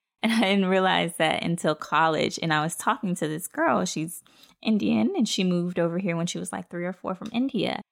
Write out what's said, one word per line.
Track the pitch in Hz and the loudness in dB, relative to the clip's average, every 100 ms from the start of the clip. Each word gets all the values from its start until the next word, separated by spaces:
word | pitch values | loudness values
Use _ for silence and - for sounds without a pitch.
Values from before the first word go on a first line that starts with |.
| _ - | _ -4
And | 220 | 0
I | 226 | 2
didn't | 214 202 185 | 4 4 4
realize | 190 185 175 170 - | 4 4 2 0 0
that | 160 - | 0 0
until | - 170 175 151 | 0 0 0 -2
college. | - 151 160 156 - - | 0 2 4 2 0 -2
And | 165 | 0
I | 151 | 0
was | 160 - | 0 -2
talking | - 240 190 175 | -2 -2 -2 -2
to | 151 | -2
this | 156 - | -4 -8
girl. | - 330 226 185 | -2 2 2 0
She's | - 160 - _ _ - _ | -4 -6 -8 _ _ -20 _
Indian, | - 214 208 226 226 392 | 0 0 2 2 2 2
and | 220 | 0
she | - | 0
moved | 185 175 175 180 | 0 2 0 0
over | 170 170 | 0 0
here | 190 170 | -2 -2
when | 175 | -2
she | 170 | -6
was, | 180 | -8
like, | 190 180 | -8 -8
three | 175 175 | -8 -8
or | |
four | 185 - 185 | -8 -8 -8
from | 220 | -6
India. | 233 269 220 165 - - | -4 -2 -2 -2 -4 -8